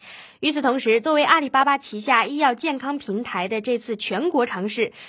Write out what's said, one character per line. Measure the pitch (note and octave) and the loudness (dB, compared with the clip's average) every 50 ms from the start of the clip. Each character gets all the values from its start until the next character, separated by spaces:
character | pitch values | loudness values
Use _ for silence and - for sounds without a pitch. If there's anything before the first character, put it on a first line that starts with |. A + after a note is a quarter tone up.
| - - - - - - - _ | -20 -20 -20 -18 -20 -20 -12 _
与 | - D4+ | -2 0
此 | C#4+ D4 | 0 2
同 | C4+ C4 B3+ C4+ | 2 2 2 2
时， | - A3+ A3 A#3 | 2 4 2 4
作 | A3 D#4+ | 4 4
为 | D#4 D4 D4 | 4 4 6
阿 | C4+ D#4 D#4+ | 6 4 4
里 | C#4+ B3+ | 4 2
巴 | - C4+ C4+ | 0 2 2
巴 | C#4+ C#4 | 2 0
旗 | C#4 - - A3 G#3 | 0 -2 -8 -8 -6
下 | G#3+ C#4 B3+ A3+ G#3 | 0 2 2 2 2
医 | G#3 C#4+ D4 | 0 -2 0
药 | D4+ C4+ A#3+ | 2 2 0
健 | - - D#4+ C#4 B3+ | 0 -2 -4 -4 -4
康 | B3+ C4+ C#4+ | -4 -6 -6
平 | C#4+ - - G3 G#3+ | -6 -6 -4 -4 -4
台 | A#3+ - - F#3 F3+ | -4 -4 -4 -4 -4
的 | F#3+ A3 A3 | -2 -4 -4
这 | G#3+ B3+ A#3+ | -2 -2 -2
次 | A#3 - - A3+ | -2 -2 -6 -6
全 | G#3 - - F#3+ F#3 D4 F4+ | -6 -4 -4 -2 -2 -2 0
国 | D#4+ C#4 A#3+ | 2 2 2
尝 | A#3+ - F#3 F#3 G#3+ | 0 0 -4 -4 -4
试， | G#3 A#3+ G#3+ - - - - | -2 -2 -2 -2 -4 -12 -20